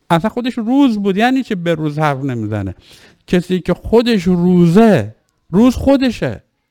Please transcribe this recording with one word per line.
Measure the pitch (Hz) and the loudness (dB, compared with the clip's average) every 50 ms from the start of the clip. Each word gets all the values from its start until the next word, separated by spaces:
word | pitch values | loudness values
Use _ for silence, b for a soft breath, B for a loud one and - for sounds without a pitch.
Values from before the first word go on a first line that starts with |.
| _ - | _ -2
اصلاً | 175 165 165 220 | -2 0 0 -2
خودش | - 254 233 254 - 247 | -4 -4 -6 -6 -6 -6
روز | 220 214 254 277 285 262 220 208 | -4 -2 2 2 2 2 2 0
بود. | 196 202 190 | -2 -2 0
یعنی | 190 220 247 262 269 247 | 0 0 0 0 0 -2
چه | - 220 | -4 -6
به | 180 170 170 165 | -6 -2 -4 -2
روز | 156 156 151 147 151 | -2 -2 -4 -4 -2
حرف | 156 151 139 131 | -2 -2 -2 -2
نمیزنه؟ | 139 139 123 117 110 104 110 104 101 95 87 b b b b b b b b b b | -4 -6 -4 -4 -6 -4 -4 -6 -6 -6 -10 b b b b b b b b b b
کسی | - - 180 170 - 185 185 | -2 -2 -2 -2 -2 -6 -6
که | 160 - 180 | -2 -4 -6
خودش | - - - - 233 247 233 233 202 165 | -6 -4 0 0 2 2 2 0 0 0
روزه، | 185 180 175 175 180 185 180 175 170 165 208 233 226 196 135 101 107 110 _ _ _ _ _ _ - | 0 0 2 2 2 4 4 4 4 6 6 6 6 4 2 0 -4 -10 _ _ _ _ _ _ -4
روز | - 190 233 254 240 | 0 2 2 2 0
خودشه. | - - 262 277 269 269 254 208 - - 135 101 - _ _ _ _ _ _ | 0 0 0 2 2 0 -2 -4 -4 -6 -8 -8 -10 _ _ _ _ _ _